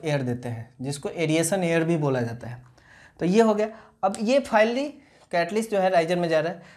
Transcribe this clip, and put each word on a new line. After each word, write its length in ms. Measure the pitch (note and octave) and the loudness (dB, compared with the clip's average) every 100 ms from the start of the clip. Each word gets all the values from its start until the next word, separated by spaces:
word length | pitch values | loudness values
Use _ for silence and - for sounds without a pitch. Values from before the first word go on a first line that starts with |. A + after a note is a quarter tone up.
air 160 | D#3 C#3+ | -4 -2
देते 280 | B2+ B2 B2 | -2 -6 -6
हैं, 260 | A2+ A2+ - | -10 -12 -10
जिसको 280 | C3 C#3+ G3+ | -8 -8 -8
एरिएशन 560 | F3 D#3 D#3+ D#3+ G3 | -4 0 0 0 0
एयर 200 | E3+ E3 | 0 0
भी 120 | D#3+ E3 | 0 0
बोला 240 | D3 B2+ | 0 0
जाता 280 | A2+ A2+ A#2 | -2 -6 -12
है। 140 | B2 - _ _ - - - | -14 -18 _ _ -20 -18 -4
तो 60 | E3+ | 2
ये 160 | G#3 | 4
हो 120 | A3+ | 4
गया। 140 | G#3 G#3+ - - - | 4 0 -6 -20 -4
अब 100 | G3 G#3+ | -2 -2
ये 180 | G#3+ C#4 | 0 0
finally 480 | C4+ G#3+ A3+ A#3+ D4 - _ _ - | 2 2 4 2 -4 -8 _ _ -4
कैटलिस्ट 380 | F3 E3+ G#3 A3 | -2 0 -2 -2
जो 80 | G3+ | 2
है 120 | F#3+ | 4
राइजर 260 | F3+ D#3+ F3 | 4 2 0
में 120 | E3+ | 2
जा 120 | D#3+ | 0
रहा 120 | D#3+ | 0
है। 100 | F3+ - | -6 -14